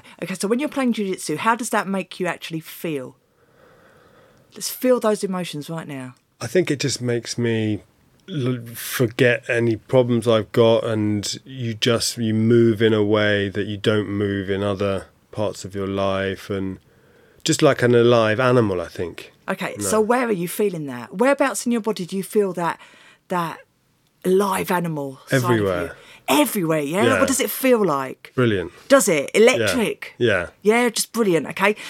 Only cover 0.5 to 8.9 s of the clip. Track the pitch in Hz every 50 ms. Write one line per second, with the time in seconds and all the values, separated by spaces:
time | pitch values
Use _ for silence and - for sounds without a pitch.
0.5 | 233 247 302 285 - 285 262 240 220 220 202 190 180 - - - 151 147 - 226
1.5 | 226 220 240 - 233 208 185 190 196 190 180 - - - 180 175 151 - - -
2.5 | 165 160 - - - - - 170 151 135 127 131 127 _ _ _ _ _ _ _
3.5 | _ _ _ _ _ _ _ _ _ _ _ _ _ _ _ _ _ _ _ _
4.5 | - 208 - - - - - 254 247 233 226 214 214 208 208 190 190 185 175 -
5.5 | - 147 143 - 165 160 - 147 143 135 127 127 123 _ _ _ _ - 127 117
6.5 | - 185 170 - 147 123 - 131 - - 123 120 120 120 - - - - 120 117
7.5 | 113 110 110 107 104 98 - _ _ _ _ _ _ _ _ 190 190 147 120 127
8.5 | 127 120 117 117 117 - - -